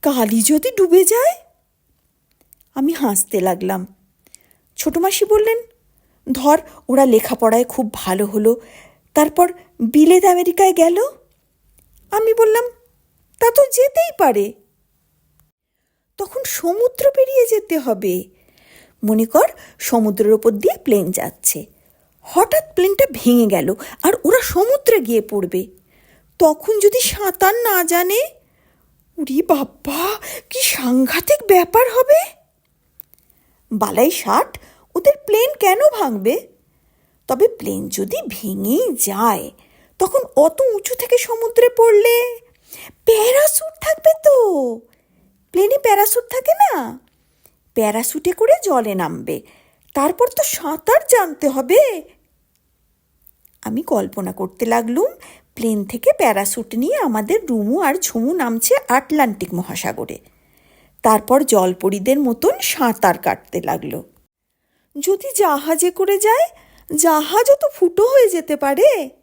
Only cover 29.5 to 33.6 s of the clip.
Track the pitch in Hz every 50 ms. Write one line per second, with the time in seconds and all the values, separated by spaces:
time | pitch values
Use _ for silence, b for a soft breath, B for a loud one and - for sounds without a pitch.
29.5 | 349 277 277 - _ _ _ 285 285 311 339 392 440 427 B B B 508 B B
30.5 | - 508 523 - - - 269 247 247 254 262 247 - 339 349 - 587 587 480 403
31.5 | 392 359 349 349 - 453 508 494 440 480 523 523 587 640 719 - - _ _ _
32.5 | _ _ _ _ _ _ _ _ _ _ _ _ _ _ _ _ _ _ _ _
33.5 | _ _